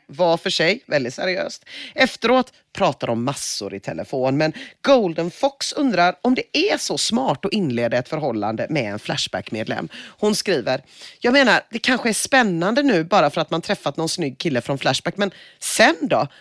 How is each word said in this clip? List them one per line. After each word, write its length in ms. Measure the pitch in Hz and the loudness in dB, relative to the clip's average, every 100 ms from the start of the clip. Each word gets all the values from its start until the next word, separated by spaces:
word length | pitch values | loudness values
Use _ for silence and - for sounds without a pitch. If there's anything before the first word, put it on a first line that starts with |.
| - | -8
var 300 | 147 175 165 | 0 2 2
för 140 | 190 | 0
sig, 300 | - 165 240 - | 0 0 0 -2
väldigt 280 | 147 123 | -2 -2
seriöst. 500 | - 185 175 - - - - - | -6 -4 -4 -6 -10 -18 -18 -8
Efteråt 580 | - 262 - 226 254 240 _ _ | -2 -2 0 2 2 0 _ _
pratar 340 | - 180 139 - | -2 0 0 -4
de 180 | 113 | -2
massor 500 | 123 143 - - 101 | -2 -4 -6 -6 -8
i 60 | 98 | -10
telefon, 560 | - 80 104 135 131 139 | -10 -10 -6 -2 0 2
men 160 | 156 - - _ | 0 -2 -14 _
Golden 480 | - 262 185 165 170 | 4 4 4 -2 -6
Fox 420 | - 277 - - | -2 -2 -2 -6
undrar 420 | - 277 175 180 - | 0 0 4 2 2
om 120 | 247 | 0
det 240 | 254 - 285 | 0 0 -2
är 200 | 403 - | 0 0
så 200 | - 180 | -2 -2
smart 460 | - 226 262 143 | -2 0 0 -2
att 80 | - | -2
inleda 440 | 214 156 120 117 123 | 0 0 0 0 -2
ett 120 | - | -2
förhållande 580 | - 135 113 101 110 117 | -4 -2 -2 -2 -4 -2
med 220 | 151 107 | -2 -2
en 60 | 107 | -6
Flashback-medlem. 880 | - 104 - 92 - 110 - 113 - - - - | -6 -6 -4 -6 -6 -8 -6 -6 -8 -12 -16 -2
Hon 160 | 208 | 0
skriver, 480 | 208 - 151 127 131 - - - - | 0 0 0 0 -4 -6 -20 -20 -4
"Jag 120 | 240 | 2
menar, 280 | 277 247 175 - | 4 6 4 0
det 80 | 226 | -4
kanske 300 | - 247 233 | -2 0 0
är 40 | |
spännande 720 | 202 - 262 220 165 180 254 | 0 2 4 4 2 0 2
nu 220 | 285 180 | 4 2
bara 260 | 165 208 147 | 4 4 4
för 100 | 175 | 2
att 100 | 156 | -2
man 100 | 165 | -2
träffat 360 | - 202 147 139 | -2 -4 -4 -4
någon 120 | 160 | -4
snygg 300 | - 143 131 | -2 -4 -4
kille 220 | 165 123 | -2 -2
från 180 | - 135 | -2 -2
Flashback, 380 | 143 131 180 190 | 0 0 -2 -2
men 140 | 202 - - - | -4 -4 -20 -8
sen 340 | - - 247 - | 0 4 4 4
då? 260 | 233 120 139 - | 0 0 0 -6